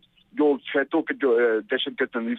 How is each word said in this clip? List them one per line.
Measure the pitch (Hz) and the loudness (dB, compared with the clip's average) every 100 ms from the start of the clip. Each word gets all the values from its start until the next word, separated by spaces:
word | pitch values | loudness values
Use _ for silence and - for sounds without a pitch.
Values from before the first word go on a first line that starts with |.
| - _ _ | -8 _ _
جو | - 147 139 - | 0 2 2 -2
فیتوں | 147 139 165 | -4 0 -2
کے | - | -2
جو، | 135 131 117 120 110 107 | -2 2 4 4 2 -2
دہشت | 127 139 123 | -4 -4 -4
گرد | 127 | -4
تنظیم | 120 117 | -4 -4